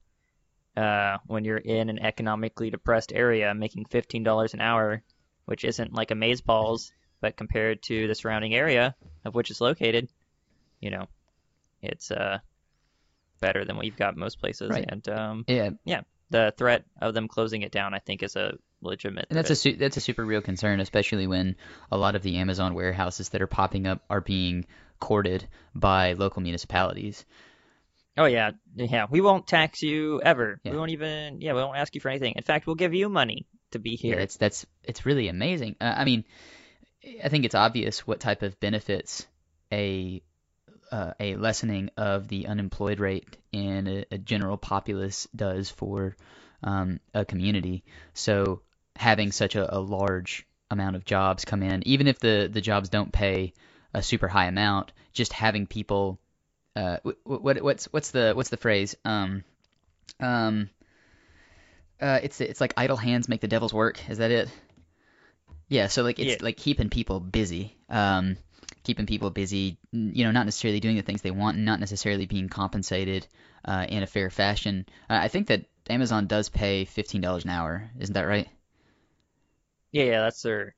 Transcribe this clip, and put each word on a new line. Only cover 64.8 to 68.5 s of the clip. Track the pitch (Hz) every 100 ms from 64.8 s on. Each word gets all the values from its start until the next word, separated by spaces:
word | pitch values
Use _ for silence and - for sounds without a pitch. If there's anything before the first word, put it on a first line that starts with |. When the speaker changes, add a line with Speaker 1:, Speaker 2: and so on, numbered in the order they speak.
| _ _ _ _ _ _ _ - -
Speaker 2:
Yeah. | 131 101
So, | -
like, | 120 -
it's | 131 117
Speaker 1:
Yeah. |
Speaker 2:
like | 113 -
keeping | 147 139 107
people | 117 110 95
busy, | 90 113 98 87 101 - _
um, | 110 101 95 92 92 -